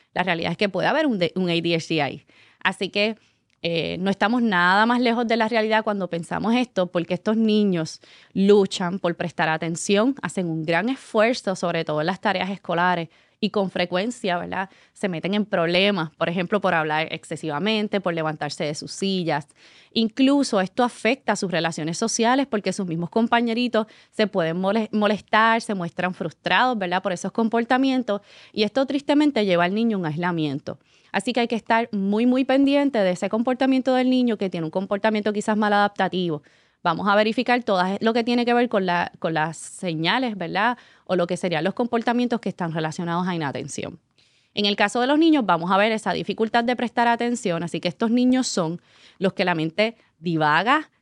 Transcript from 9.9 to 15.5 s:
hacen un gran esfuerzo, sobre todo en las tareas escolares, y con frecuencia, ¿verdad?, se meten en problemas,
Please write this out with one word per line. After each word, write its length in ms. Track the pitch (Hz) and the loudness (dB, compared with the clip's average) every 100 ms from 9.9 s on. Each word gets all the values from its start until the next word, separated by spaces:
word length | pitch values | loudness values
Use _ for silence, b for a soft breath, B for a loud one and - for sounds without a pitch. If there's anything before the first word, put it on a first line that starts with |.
| 202 247 269 | 2 2 0
hacen 280 | 170 - 170 | -6 -4 -4
un 160 | 160 | -4
gran 240 | 160 165 226 | 0 0 0
esfuerzo, 680 | 269 - 220 226 247 202 | -4 -2 2 2 0 -4
sobre 300 | 185 175 165 | -4 -2 -2
todo 160 | 160 151 | -2 -2
en 80 | 165 | -2
las 120 | 190 | -2
tareas 300 | 214 185 185 | -2 -2 -4
escolares, 580 | 190 - 170 180 175 160 b b b | -6 -4 0 2 0 -4 b b b
y 120 | 202 | -2
con 200 | 214 190 | -2 -2
frecuencia, 680 | - 175 180 226 - 196 175 | -2 -2 -2 -4 -4 -4 -2
¿verdad?, 300 | 175 180 190 b b | -4 -6 -8 b b
se 160 | _ 196 | _ -6
meten 260 | 160 170 | -4 -2
en 100 | 190 | -2
problemas, 640 | 202 | 0